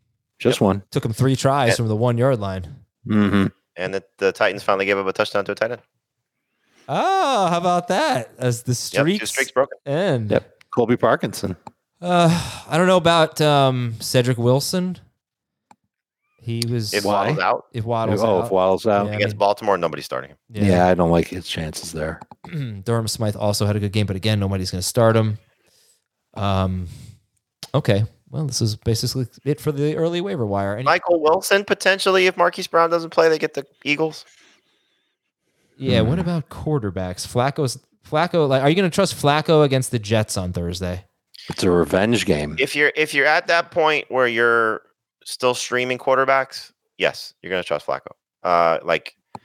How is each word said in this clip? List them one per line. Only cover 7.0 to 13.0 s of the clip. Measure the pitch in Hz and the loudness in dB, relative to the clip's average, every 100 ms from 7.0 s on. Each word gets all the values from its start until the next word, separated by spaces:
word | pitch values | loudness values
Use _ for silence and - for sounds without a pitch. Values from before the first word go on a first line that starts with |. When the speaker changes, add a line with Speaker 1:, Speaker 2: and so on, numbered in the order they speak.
| 339 381 294 226 175 | 0 0 2 2 2
Speaker 3:
how | 175 | 2
about | 180 175 - | 2 0 0
that? | 190 311 131 113 - | 0 0 -2 -4 -4
As | 127 117 | -4 -2
the | - | -4
Speaker 2:
Yep, | 117 - 98 160 | -4 -2 0 0
two | |
Speaker 3:
streaks | 202 107 | 0 -4
Speaker 2:
streaks | 135 131 | -4 -2
broken. | 127 139 - 143 | 0 -2 -4 -6
Speaker 3:
end. | 151 196 127 107 | -2 0 -2 0
Speaker 1:
Yep. | 117 - _ - | -2 -2 _ -6
Colby | - 113 - | 0 2 2
Parkinson. | 113 147 120 - 98 90 - _ _ - | 2 2 -2 -6 -8 -8 -14 _ _ -10
Speaker 3:
Uh, | 180 175 165 170 - - - | 0 4 4 2 -2 -12 -4
I | 151 | 2
don't | 185 | 4
know | |
about, | 185 | 4